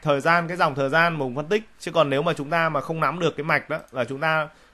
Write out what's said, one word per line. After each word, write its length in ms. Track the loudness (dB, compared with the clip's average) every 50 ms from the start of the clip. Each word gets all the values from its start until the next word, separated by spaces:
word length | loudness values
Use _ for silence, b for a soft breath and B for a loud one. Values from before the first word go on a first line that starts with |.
thời 200 | 0 0 0 2
gian, 260 | 4 4 4 4 2
cái 100 | -2 0
dòng 180 | 0 0 0 2
thời 140 | 0 -2 2
gian 240 | 4 4 4 2 2
mà 60 | -2
Hùng 160 | -4 -4 -4
phân 120 | -6 -4
tích. 220 | -2 -2 -2 -2 -6 -18 -12
Chứ 120 | -12 -2
còn 180 | 2 2 2 4
nếu 120 | 2 0
mà 120 | 0 0 -2
chúng 160 | -2 -4 -2
ta 200 | 0 0 0 0
mà 120 | 0 -2
không 180 | -4 -4 -4 -2
nắm 200 | -2 -2 0 0
được 160 | -2 -2 -2
cái 60 | -2 -2
mạch 260 | 0 0 0 0 -4
đó 100 | -8 -8 -8 -10
là 140 | -6 -6 -4
chúng 140 | -4 -4 -4
ta 280 | -2 0 0 0 -2 -4 b b b b